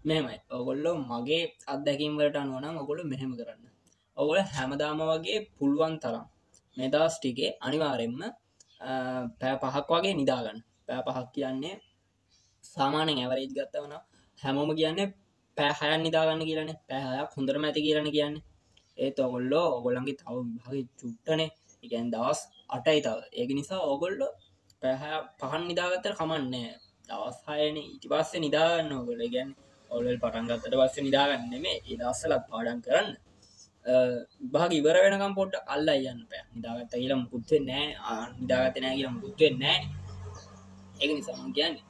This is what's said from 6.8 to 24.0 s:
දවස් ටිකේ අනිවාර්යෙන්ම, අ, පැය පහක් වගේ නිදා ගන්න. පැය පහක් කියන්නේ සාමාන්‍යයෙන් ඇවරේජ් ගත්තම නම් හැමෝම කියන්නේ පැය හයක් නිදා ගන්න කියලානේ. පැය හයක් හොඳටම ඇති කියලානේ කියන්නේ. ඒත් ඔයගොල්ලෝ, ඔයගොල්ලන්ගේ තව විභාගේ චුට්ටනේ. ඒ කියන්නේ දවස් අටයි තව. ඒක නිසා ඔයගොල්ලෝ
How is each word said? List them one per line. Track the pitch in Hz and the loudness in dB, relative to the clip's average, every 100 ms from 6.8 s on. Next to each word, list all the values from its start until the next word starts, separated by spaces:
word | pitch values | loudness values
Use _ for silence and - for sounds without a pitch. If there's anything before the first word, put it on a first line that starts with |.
| 131 | 0
දවස් | 147 131 - | 4 4 2
ටිකේ | 135 120 127 - | -2 0 -2 -2
අනිවාර්යෙන්ම, | 123 147 151 127 117 123 202 - _ _ - _ | -2 0 2 0 -2 -4 -8 -10 _ _ -20 _
අ, | 131 131 127 127 120 - | -6 -4 -2 -4 -6 -4
පැය | 131 131 | -2 0
පහක් | 135 139 147 | 0 -2 2
වගේ | 170 190 | 2 4
නිදා | 175 135 127 | 2 2 2
ගන්න. | 113 110 _ _ | -2 -8 _ _
පැය | - 127 | -8 -6
පහක් | 127 131 123 | -4 -4 -6
කියන්නේ | - 135 131 151 202 _ _ _ _ _ _ _ _ | -6 -4 -4 -6 -10 _ _ _ _ _ _ _ _
සාමාන්‍යයෙන් | - - 139 151 160 143 | -18 0 2 2 2 2
ඇවරේජ් | 123 131 135 | 0 -2 -2
ගත්තම | 135 135 147 143 | -6 -4 -6 -8
නම් | 147 - _ _ _ | -12 -16 _ _ _
හැමෝම | 139 139 151 156 | -2 0 2 2
කියන්නේ | 156 170 196 - _ _ _ - | 2 2 -2 -4 _ _ _ 0
පැය | 143 | 0
හයක් | 147 151 160 | 2 2 2
නිදා | 165 160 160 | 4 4 4
ගන්න | 160 | 2
කියලානේ. | 160 156 156 160 | 0 -2 -4 -8
පැය | _ 135 | _ -6
හයක් | 135 131 143 | -4 -4 -4
හොඳටම | - 135 139 | -4 0 0
ඇති | 151 147 | 2 2
කියලානේ | 151 151 151 147 | 4 2 2 2
කියන්නේ. | 147 151 - _ _ _ _ - | 0 -2 -12 _ _ _ _ -4
ඒත් | 135 135 | -2 0
ඔයගොල්ලෝ, | 127 123 127 147 170 | 0 0 2 2 2
ඔයගොල්ලන්ගේ | 123 120 123 135 139 | 2 0 0 -2 -6
තව | - 123 | -8 -6
විභාගේ | 123 117 123 139 127 _ | -6 -8 -6 -6 -6 _
චුට්ටනේ. | 123 117 - 160 160 - _ _ | -12 -10 -2 0 0 -6 _ _
ඒ | 120 | -8
කියන්නේ | 117 120 | -4 -2
දවස් | 113 - - - - _ | 0 0 0 -4 -18 _
අටයි | - - 151 | 0 4 4
තව. | 139 113 - | 2 -4 -8
ඒක | - 123 | -6 -2
නිසා | 139 147 190 | -2 -2 -2
ඔයගොල්ලෝ | 160 139 | 0 0